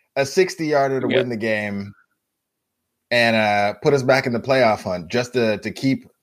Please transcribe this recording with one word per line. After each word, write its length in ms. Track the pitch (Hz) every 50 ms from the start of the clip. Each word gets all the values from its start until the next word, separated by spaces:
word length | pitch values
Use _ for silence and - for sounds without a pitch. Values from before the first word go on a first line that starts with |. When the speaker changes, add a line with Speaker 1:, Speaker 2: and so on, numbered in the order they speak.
| _ _ -
Speaker 1:
a 100 | 135 139
sixty-yarder 760 | 135 - 190 185 180 - - 160 151 147 139 139 135 135 131
to 80 | 120 117
Speaker 2:
Yeah. 80 | 113 123
Speaker 1:
win 120 | 123 123
the 60 | 120 107
game 560 | 107 113 110 107 104 104 101 101 101 101 101 _ _ _ _ _ _ _ _ _ _ _ _ _ _ _ _ _ _ _ _ _ _ -
and, 260 | 120 120 117 117 113
uh, 380 | 110 107 107 104 104 101 104 104 -
put 120 | - 156 139
us 80 | 139
back 240 | 123 127 131 135 -
in 60 | 131
the 80 | 120 113
playoff 420 | - 131 135 135 123 110 107 98
hunt 260 | - 101 92 90 82 80
just 220 | - 120 123 120 -
to, 240 | 127 117 110 107 92
to 120 | - 107
keep 360 | 90 - - 135 131 123 - - _ _